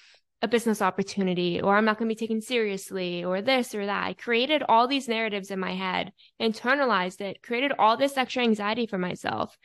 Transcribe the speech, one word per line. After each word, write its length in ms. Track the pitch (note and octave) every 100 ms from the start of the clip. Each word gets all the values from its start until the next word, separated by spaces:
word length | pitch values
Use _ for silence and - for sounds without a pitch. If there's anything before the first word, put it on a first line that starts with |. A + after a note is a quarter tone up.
| _ _ _ _
a 60 | A3+
business 340 | A#3 A3 G#3
opportunity 800 | F#3+ - G3 - F#3 F3+ F3 F3
or 160 | - G3+
I'm 80 | A3
not 120 | G#3+
gonna 120 | A3+
be 60 | A3
taken 260 | A3+ A3
seriously 840 | A3 B3 G#3+ G3 - F#3+ F3+ F3
or 180 | F3 F#3
this 320 | A3 C4 A#3+ G#3+
or 100 | G3+
that. 180 | G3
I 100 | F#3
created 500 | F#3 - A#3 C4 D4+ -
all 200 | A3+ B3
these 200 | C#4 B3+
narratives 440 | A3 A3+ G3+ F#3+
in 80 | G3
my 140 | F#3
head, 380 | F#3 F#3+ F3+ F3+ - - -
internalized 800 | A3+ G#3+ A#3+ C#4 C4+ G3+ F3+ -
it, 220 | G3 -
created 280 | - A#3 C#4 -
all 180 | G#3+ A3+
this 220 | C#4 C#4
extra 260 | B3 C4
anxiety 440 | A#3+ G#3+ G3+ A3 A3+
for 100 | F#3+
myself 580 | F3+ - - - G#3+ -